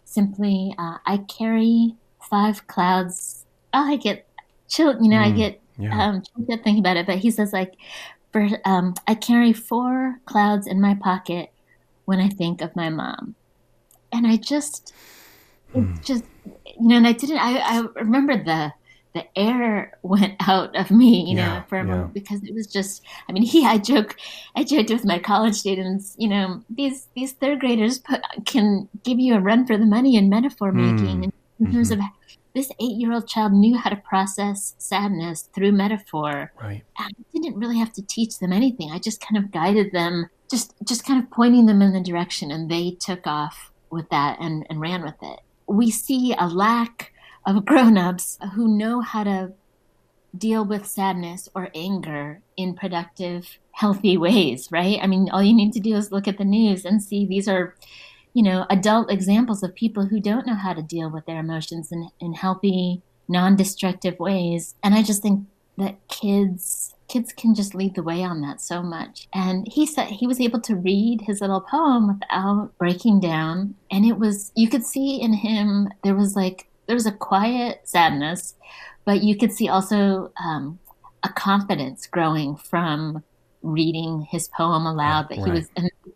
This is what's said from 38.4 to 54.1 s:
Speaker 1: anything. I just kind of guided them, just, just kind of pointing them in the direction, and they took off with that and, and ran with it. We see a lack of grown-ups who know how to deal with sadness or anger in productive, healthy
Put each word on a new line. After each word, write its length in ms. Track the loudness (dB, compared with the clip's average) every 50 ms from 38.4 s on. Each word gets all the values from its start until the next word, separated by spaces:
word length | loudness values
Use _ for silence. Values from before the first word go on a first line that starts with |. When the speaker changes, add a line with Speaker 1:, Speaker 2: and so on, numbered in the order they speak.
| -4 0 2
Speaker 1:
anything. 380 | 2 2 2 0 -2 -6 -10
I 80 | -10 -8
just 200 | -8 -8 -8 -8
kind 240 | -4 -2 -2 -2 -2
of 80 | -2
guided 400 | -4 -2 0 2 4 4 2 2
them, 380 | 0 -2 -2 -2 -2 -4 -6 -6 _ _ _ -6
just, 240 | -6 -4 -4 -6 _ _ -8 -6
just 180 | -6 -6 -2
kind 160 | 0 0 0
of 80 | 0 0
pointing 340 | 0 2 4 6 8 8 8
them 160 | 8 8 8
in 100 | 6 6
the 80 | 4 2
direction, 520 | -2 -4 -4 -4 -4 -4 -6 -8 -8 -8
and 200 | -8 -8 -6 -4
they 200 | -4 -2 -2 -4 -6 -6
took 280 | -8 -8 -8 -6 -6 -6
off 440 | -4 -4 -6 -6 -8 -14 -20 -20 _ _ _ _
with 180 | -10 -8 -6 -2
that 280 | 0 0 0 0 -2 -4
and, 260 | -6 -6 -6 -6 -6 -8
and 100 | -8 -6
ran 240 | -6 -6 -6 -6 -8
with 120 | -10 -12 -14
it. 180 | -16 -18 -18 -18 _ _ _ _ _ -2
We 240 | 0 2 2 2
see 420 | 0 -2 -4 -4 -2 0 0 0 0 0
a 100 | -2 -2
lack 640 | 0 2 2 2 2 2 0 -4 -6 -12 -18 -18 -20 _ _ -20 -20 _ _
of 200 | 0 0 0 4
grown-ups 720 | 4 6 6 8 8 8 6 4 0 -2 -4 -8 -10 -12 -12 -12 -8 -4
who 140 | -2 0 2 2 0
know 240 | 0 -2 -2 -4
how 220 | -4 -6 -6 -4 -2
to 260 | -2 -2 -2 -4 -8 -12 _ _ _ _ _ _ _ _ _ _ _ _ _ _ _ -12 -6
deal 280 | -2 -2 0 0 0
with 200 | -2 -4 -6 -6
sadness 640 | -8 -6 -4 -2 -2 -2 -4 -6 -8 -12 -14 -18 -14 _
or 140 | -10 -10 -10 -10
anger 640 | -10 -6 -6 -6 -6 -6 -8 -8 -8 -8 -10 -12 -16 _ _ _ -8
in 180 | -8 -8 -8
productive, 800 | -8 -8 -8 -6 -8 -8 -10 _ -10 -10 -8 -8 -10 -12 -16 -20 -20 _ _
healthy 460 | _ -2 0 0 0 2 2 2